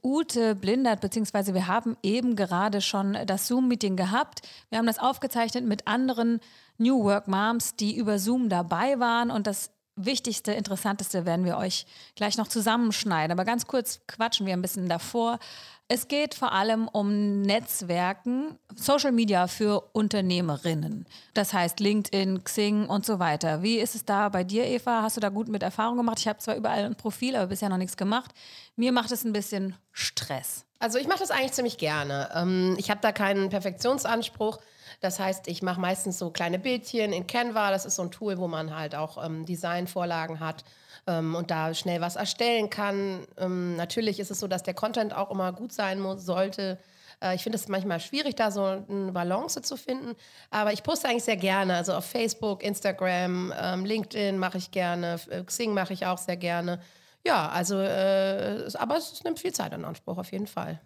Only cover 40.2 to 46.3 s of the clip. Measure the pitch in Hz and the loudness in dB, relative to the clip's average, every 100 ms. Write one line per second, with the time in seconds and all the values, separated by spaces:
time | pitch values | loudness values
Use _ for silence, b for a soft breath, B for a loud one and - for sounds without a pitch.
40.2 | 160 160 160 160 - B B B - 170 | -4 -6 -6 -8 -12 B B B -4 0
41.2 | 160 170 170 160 160 165 180 175 175 - | 0 -2 -2 0 0 -2 -2 0 -2 -2
42.2 | 202 - 240 233 208 208 202 196 196 185 | -4 0 2 2 2 -2 -2 0 -2 -4
43.2 | - - 185 180 180 170 170 233 220 196 | -8 -4 -2 0 -2 -2 -2 -2 0 -2
44.2 | 196 190 196 185 180 180 220 233 214 - | -4 -4 -2 -2 -4 -4 -2 0 -2 -2
45.2 | 196 190 185 180 233 - 196 190 190 190 | -2 -2 -2 -4 -8 -4 -2 -2 -4 -4
46.2 | 180 | -2